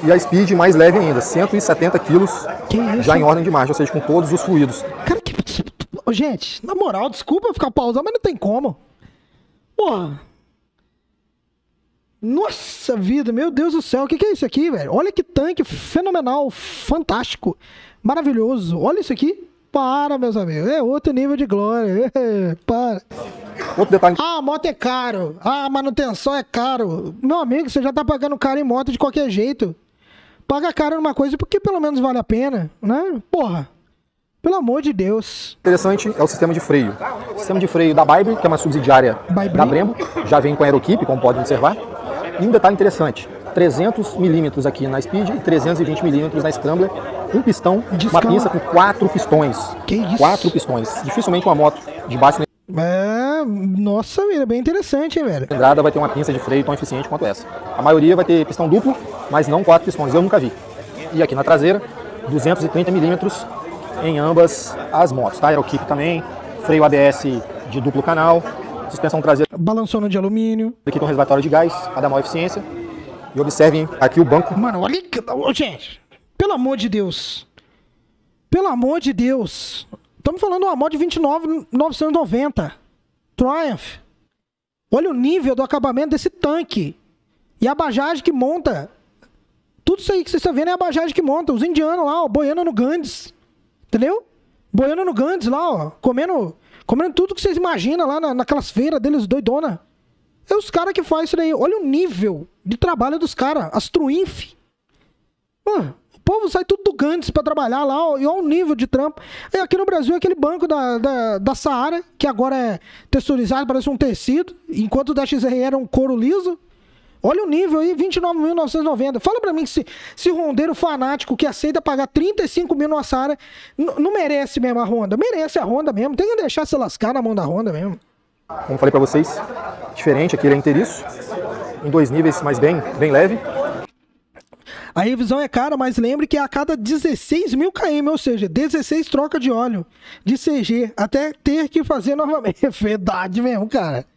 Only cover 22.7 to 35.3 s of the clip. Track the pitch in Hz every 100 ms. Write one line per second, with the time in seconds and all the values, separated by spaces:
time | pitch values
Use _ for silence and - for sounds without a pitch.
22.7 | 233 247 202 _ - - - - - -
23.7 | - 196 190 180 175 311 330 269 302 330
24.7 | 277 240 254 247 208 170 165 180 277 277
25.7 | 269 277 226 269 196 - 277 - - 247
26.7 | 254 214 165 175 214 262 339 277 269 294
27.7 | 285 262 269 294 285 285 285 269 269 277
28.7 | 247 269 240 285 302 277 196 233 285 190
29.7 | 160 _ _ _ - _ _ - 285 330
30.7 | - 302 320 311 269 277 285 - 403 415
31.7 | 381 302 285 262 254 - 220 277 247 156
32.7 | _ 208 254 381 277 - 349 240 170 135
33.7 | _ _ _ _ _ _ _ 330 381 240
34.7 | 262 294 202 190 220 208